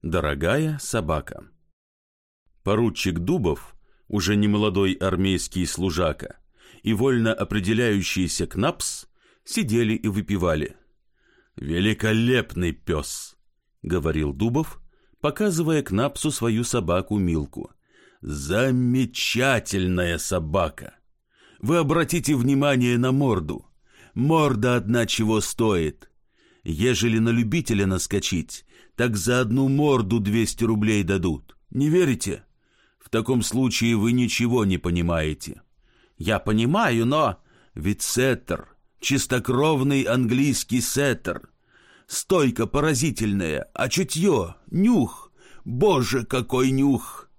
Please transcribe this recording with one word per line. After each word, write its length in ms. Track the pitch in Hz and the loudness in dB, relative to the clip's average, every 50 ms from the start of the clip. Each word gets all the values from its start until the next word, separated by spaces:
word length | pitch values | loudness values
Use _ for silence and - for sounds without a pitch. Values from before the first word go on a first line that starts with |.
| - | -6
Дорогая 760 | 87 80 90 80 76 73 69 73 85 110 147 160 156 151 143 | -2 -2 0 0 0 -2 -2 0 0 0 0 0 -2 -4 -6
собака. 640 | - - - 117 90 76 80 76 69 - - - - - _ _ _ _ _ _ _ _ _ _ _ _ _ _ _ _ _ _ _ _ _ _ _ | -8 -4 -4 -4 -2 -2 -2 -4 -4 -8 -14 -16 -18 -20 _ _ _ _ _ _ _ _ _ _ _ _ _ _ _ _ _ _ _ _ _ _ _
Поручик 560 | - 101 107 120 113 - - - 98 87 85 | 0 2 2 2 0 0 0 -2 -2 -2 -2
Дубов, 580 | 85 92 165 180 113 85 73 - - - - - _ _ _ _ _ _ | 0 0 0 0 2 0 -2 -2 -6 -18 -20 -20 _ _ _ _ _ _
уже 280 | - 104 87 90 104 | -4 -2 0 2 2
немолодой 580 | 104 104 104 104 104 107 107 95 95 98 95 90 | 2 4 2 2 2 2 2 2 2 2 2 0
армейский 720 | - 90 95 90 85 95 95 95 85 - - - 92 90 | 0 -2 -2 0 2 2 2 2 0 -2 -4 -4 -4 -4
служака, 720 | 80 - - 90 95 80 80 90 78 73 - - - - _ _ _ _ _ _ - - - _ | -4 -2 -2 -2 -2 0 0 0 0 -2 -4 -10 -16 -16 _ _ _ _ _ _ -20 -20 -8 _
и 100 | 110 113 | -2 0
вольно 420 | 98 117 135 131 120 113 110 110 | 2 2 2 2 2 2 0 0
определяющийся 1120 | - 101 - 101 107 92 92 110 110 123 117 104 101 90 - - 92 92 82 - - 87 | -2 -2 -4 -2 -2 0 0 0 2 2 2 2 0 0 -2 -2 -2 -2 -2 -2 -4 -6
Кнапс 600 | 78 - 95 104 151 180 - - - - - - - _ _ _ _ _ _ _ | -4 -4 -2 -2 -2 -2 -4 -8 -8 -8 -10 -14 -20 _ _ _ _ _ _ _
сидели 500 | - - 233 214 123 104 117 120 107 110 | -6 -4 -4 -2 0 2 2 2 2 0
и 140 | - - 110 | -2 -2 -2
выпивали. 680 | 98 104 98 - 101 95 85 87 80 78 76 - - _ _ _ _ _ _ _ _ _ _ _ _ _ _ _ _ | -2 -2 -2 -2 -2 0 2 0 0 0 -2 -6 -8 _ _ _ _ _ _ _ _ _ _ _ _ _ _ _ _
"Великолепный 1160 | - - 71 82 87 95 107 107 - - 110 107 110 117 120 127 123 110 - - 85 90 87 82 | -14 -8 -4 -2 0 0 0 0 0 0 0 2 2 2 2 2 2 0 -2 -4 -4 -2 -2 -4
пёс", — 640 | - - - 87 76 73 - - - - - - _ _ _ _ _ _ _ _ _ - | -6 -6 -4 -4 -4 -4 -6 -10 -12 -14 -16 -20 _ _ _ _ _ _ _ _ _ -6
говорил 500 | - 85 92 73 80 76 78 78 73 69 | -4 -2 -2 0 0 0 0 -2 -2 -2
Дубов, 480 | 67 104 117 120 143 160 - - - - - _ _ _ _ _ _ | -2 -2 0 0 0 -2 -4 -8 -16 -18 -20 _ _ _ _ _ _
показывая 640 | - 147 147 - 214 208 180 160 170 156 160 151 143 | -6 -4 -2 0 -2 -2 0 0 0 0 0 -2 -2
Кнапсу 480 | - 92 98 123 143 - - - 156 | -2 -2 -2 -2 -2 -4 -4 -4 -4
свою 340 | 147 - 113 117 113 113 120 | -4 -2 -2 0 0 0 -2
собаку 540 | 117 - 123 95 80 85 90 95 - 107 104 | -2 -2 -4 -2 0 -2 -2 0 -2 -2 0
Милку. 520 | 95 87 82 80 73 69 - - - - _ _ _ _ _ _ _ _ _ _ - | 0 0 0 0 -2 -4 -10 -14 -14 -14 _ _ _ _ _ _ _ _ _ _ -12
"Замечательная 2000 | 117 73 71 69 71 127 107 127 135 127 127 123 123 123 127 131 120 123 - - - - 120 123 135 135 113 - - - 98 92 90 92 87 90 87 85 80 | -10 -10 -8 -6 -2 0 0 2 2 2 2 2 2 2 0 0 -2 -2 -4 -4 -2 0 0 2 2 2 0 0 -2 -2 -2 0 0 0 0 0 0 -2 -4
собака! 760 | - - 95 90 80 76 73 95 87 78 - - - - - _ _ _ _ _ _ _ _ _ _ _ _ _ | -4 -2 -4 -4 -4 -2 0 0 0 0 -4 -10 -18 -18 -20 _ _ _ _ _ _ _ _ _ _ _ _ _
Вы 200 | - 107 160 175 | -2 0 2 2
обратите 560 | 160 139 160 165 165 - - 175 - 139 151 | 2 2 2 2 2 0 0 -2 0 0 0
внимание 640 | 131 120 131 139 135 143 147 139 127 123 123 120 120 | 2 2 2 2 4 4 2 4 4 4 2 2 2
на 140 | 120 127 131 | 2 2 2
морду! 540 | 135 143 135 110 92 80 76 - - - - _ _ _ _ _ _ - - _ | 2 2 2 2 0 0 -4 -10 -10 -12 -18 _ _ _ _ _ _ -20 -12 _
Морда 600 | - 123 147 160 160 151 147 131 107 107 127 123 | -2 0 2 4 4 4 2 2 2 2 2 2
одна 300 | 120 95 98 117 120 117 | 0 0 0 0 0 0
чего 340 | 113 - - 113 107 110 107 | 0 0 -2 0 2 2 2
стоит! 720 | 101 - - - 117 110 104 87 80 76 71 - - - _ _ _ _ _ _ _ _ _ _ _ | 0 -2 -2 0 0 2 2 2 0 -2 -4 -8 -20 -20 _ _ _ _ _ _ _ _ _ _ _
ежели 560 | - 80 73 98 127 123 107 104 120 110 113 | -8 -4 0 2 2 2 2 2 2 2 2
на 120 | 110 113 | 2 2
любителя 560 | 117 117 120 113 101 135 113 - 120 101 98 | 2 2 0 0 0 -2 0 0 0 2 2
наскочить, 800 | 95 92 90 - - - 101 92 - - 87 76 - - - - _ _ - - _ _ | 2 0 -2 -2 -2 -4 -2 -2 -2 -4 -4 -4 -6 -12 -18 -18 _ _ -20 -20 _ _
так 200 | - 117 123 113 | -2 -2 -2 0
за 240 | 101 82 110 123 123 | -2 0 0 2 2
одну 280 | 127 107 113 131 135 135 | 2 2 2 0 2 2
морду 520 | 135 139 147 151 139 127 113 92 110 117 | 2 2 4 4 4 2 2 0 0 0
двести 440 | 101 98 104 117 113 104 - - 117 | 0 0 2 2 0 0 0 -2 0
рублей 380 | 110 110 107 104 107 107 104 98 | 0 2 2 2 2 2 2 2
дадут. 540 | 82 98 95 85 92 78 65 - - - _ _ _ | 2 0 0 0 0 -2 -2 -8 -16 -20 _ _ _
Не 180 | - 123 139 151 | -4 -2 0 2
верите? 560 | 156 180 185 147 123 - - 101 90 - - _ _ _ _ _ _ _ _ _ _ _ | 4 4 4 4 2 -2 -2 -6 -6 -8 -10 _ _ _ _ _ _ _ _ _ _ _
В 100 | _ - | _ -2
таком 340 | - 113 107 - 131 123 107 | -2 -2 0 2 0 0 0
случае 540 | - - 120 131 123 110 - 113 117 117 | 0 0 0 0 0 0 0 0 2 2
вы 160 | 107 101 117 120 | 2 2 2 2
ничего 540 | 123 123 113 - - 117 120 120 123 107 | 2 2 0 0 0 0 2 2 2 2
не 100 | 98 95 85 | 2 0 0
понимаете". 840 | - 90 85 87 85 85 85 82 78 78 76 - - - - - - _ _ _ _ _ _ _ _ _ _ _ | -2 -2 -2 0 0 0 0 0 -2 -2 -4 -6 -10 -14 -14 -16 -18 _ _ _ _ _ _ _ _ _ _ _
"Я 200 | - 85 110 95 | -2 -2 -2 -2
понимаю, 680 | - - 107 107 117 120 160 208 226 180 120 113 113 | 0 0 2 2 2 2 2 2 2 2 2 2 2
но..." 320 | 117 139 156 156 120 90 - _ _ _ _ _ _ _ | 2 2 2 0 0 -2 -6 _ _ _ _ _ _ _
"Ведь 280 | - 73 92 104 - - | -6 -4 -4 -2 -2 -4
сеттер, 720 | - - 120 127 135 123 - - - 87 69 - - - _ _ _ _ _ | -4 -2 0 2 2 0 -2 -2 -6 -8 -8 -8 -14 -20 _ _ _ _ _
чистокровный 1040 | - - 135 135 - - - 127 - - 120 123 143 156 160 139 131 139 143 135 127 | -4 -2 0 0 0 0 -2 -2 0 0 0 2 2 2 2 2 2 2 2 0 2
английский 760 | - 117 127 127 117 123 127 139 147 123 - - _ 113 127 113 | 2 0 0 2 2 2 2 2 2 2 0 -2 _ -2 -2 -2
сеттер. 640 | - - 139 143 139 120 - - - 85 - - - _ _ _ _ _ _ _ _ - - _ | -2 -2 0 0 0 0 -2 -4 -8 -8 -8 -10 -18 _ _ _ _ _ _ _ _ -20 -20 _
Стойка 600 | _ - - - _ 196 180 147 131 120 - 113 | _ -8 -8 -2 _ 4 4 4 4 2 0 -2
поразительная, 1040 | - - 143 147 156 156 117 135 160 113 - 113 107 101 98 92 80 76 69 - - _ | -2 0 0 0 2 0 2 0 -2 -2 -2 -2 0 0 0 0 -2 -2 -4 -6 -8 _
а 160 | - - - | -4 -4 -2
чутьё, 680 | - - 190 - - 156 170 202 165 120 92 - - - _ - | 0 -2 -2 -2 -2 0 2 2 2 2 0 -2 -8 -16 _ -6
нюх, 600 | - 170 190 226 247 202 127 - - - - - _ _ - - - - - | -2 2 2 4 4 4 2 0 -4 -14 -20 -20 _ _ -20 -20 -20 -18 -12
боже, 600 | - 117 123 170 214 185 139 123 - 120 131 120 | -10 -2 2 4 4 4 4 2 0 -2 -2 -2
какой 480 | - - 127 120 - - 127 131 135 131 | -2 -4 -4 -4 -2 0 2 2 2 2
нюх! 580 | 135 135 143 135 113 - - - - - _ _ | 2 2 2 2 0 -2 -8 -16 -18 -18 _ _